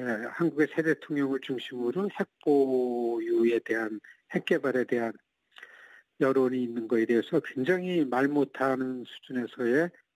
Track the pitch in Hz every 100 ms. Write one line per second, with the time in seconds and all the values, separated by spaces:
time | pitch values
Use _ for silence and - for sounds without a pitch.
0 | 123 107 120 - 165 143 151 - 160 147
1 | - 147 139 135 - 127 - 123 120 147
2 | 202 - 196 _ - 143 135 127 123 120
3 | 120 117 113 117 117 117 - 113 110 107
4 | - - - 190 - 165 135 127 117 120
5 | 113 - _ _ _ - - - - -
6 | _ - 139 135 127 127 120 120 110 120
7 | 113 117 - 165 - - 131 185 180 180
8 | 139 123 139 147 135 - 131 131 131 127
9 | 117 - - 127 113 - 120 131 175 -
10 | _